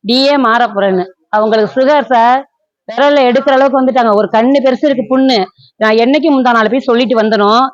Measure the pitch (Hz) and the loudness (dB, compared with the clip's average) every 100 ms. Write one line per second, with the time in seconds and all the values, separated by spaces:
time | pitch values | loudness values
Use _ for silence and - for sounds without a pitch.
0 | 196 247 269 285 247 233 233 202 196 190 | -2 0 0 0 0 0 0 -2 -2 -2
1 | 185 _ _ 214 214 220 208 262 262 294 | -4 _ _ -2 0 0 -2 -2 0 0
2 | 233 247 233 262 277 _ _ _ - 226 | 0 0 2 0 -4 _ _ _ -14 -2
3 | 285 285 247 247 277 262 269 269 262 254 | 0 2 2 0 0 0 2 0 0 0
4 | 233 208 208 226 240 277 262 254 302 262 | 0 0 0 0 0 0 0 0 -2 -2
5 | 214 262 262 240 185 _ - _ 214 220 | -2 0 0 0 -4 _ -20 _ 0 0
6 | 240 294 311 269 247 233 214 254 - 233 | 2 0 0 0 0 0 0 -2 -2 -2
7 | 247 226 220 214 202 226 262 | 0 0 0 0 2 2 -2